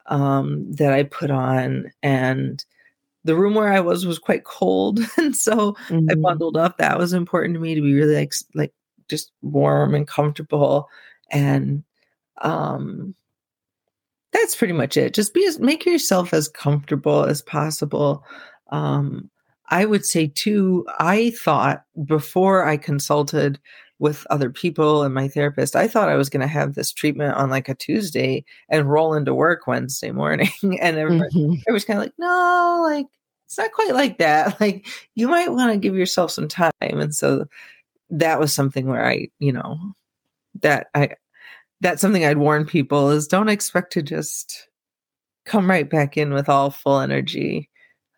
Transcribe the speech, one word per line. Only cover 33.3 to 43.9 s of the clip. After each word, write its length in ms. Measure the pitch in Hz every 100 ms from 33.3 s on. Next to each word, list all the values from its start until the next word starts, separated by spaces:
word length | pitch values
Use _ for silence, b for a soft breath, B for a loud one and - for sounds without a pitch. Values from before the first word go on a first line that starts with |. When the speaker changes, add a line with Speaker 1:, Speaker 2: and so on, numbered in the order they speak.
| _ _
Speaker 1:
it's 120 | -
not 140 | 440
quite 220 | - 427
like 240 | 254 277 185
that. 420 | 160 151 - -
<laughs> 0 |
Like, 260 | 214 185 B B B
you 140 | - 240
might 220 | 339 349
wanna 240 | 240 247 202
give 160 | 202 190
yourself 340 | 185 - 165
some 180 | - 151
time." 240 | - 165 -
And 320 | - 147 151
so 320 | 151 143 135 147 B B B _ _ _
that 280 | 160 160 143
was 120 | 151
something 340 | - 139 139 131
where 180 | 117 120
I, 220 | 123 - _
you 140 | 143
know, 260 | 123 - 151 196 - _ _ _ _ _ -
that 260 | 151 143 -
I, 160 | 147 143 - _ B B B B _
that's 200 | 180 165
something 240 | 196 196
I'd 140 | 156 147
warn 260 | 147 151 151
people 440 | 170 135 143 139
is 180 | 151 147
don't 200 | 185 214
expect 420 | 208 - 180 180